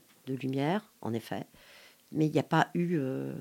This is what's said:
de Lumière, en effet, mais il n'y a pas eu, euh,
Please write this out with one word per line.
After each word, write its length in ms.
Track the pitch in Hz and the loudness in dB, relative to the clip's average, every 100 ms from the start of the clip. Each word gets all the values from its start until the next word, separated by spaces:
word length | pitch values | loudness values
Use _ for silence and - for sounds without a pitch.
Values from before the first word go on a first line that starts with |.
| - _ - | -20 _ -8
de 80 | 131 | -4
Lumière, 560 | 131 135 147 202 - _ | -2 0 0 0 -4 _
en 120 | - | -4
effet, 320 | 113 - 98 - - - - - - _ | -4 -4 -8 -10 -18 -20 -20 -20 -20 _
mais 160 | - 156 | 0 2
il 40 | |
n'y 80 | 151 | 2
a 40 | |
pas 260 | - 160 - 170 | 4 4 4 2
eu, 220 | 175 170 | 0 0
euh, 360 | 131 135 135 135 | 0 -2 -4 -6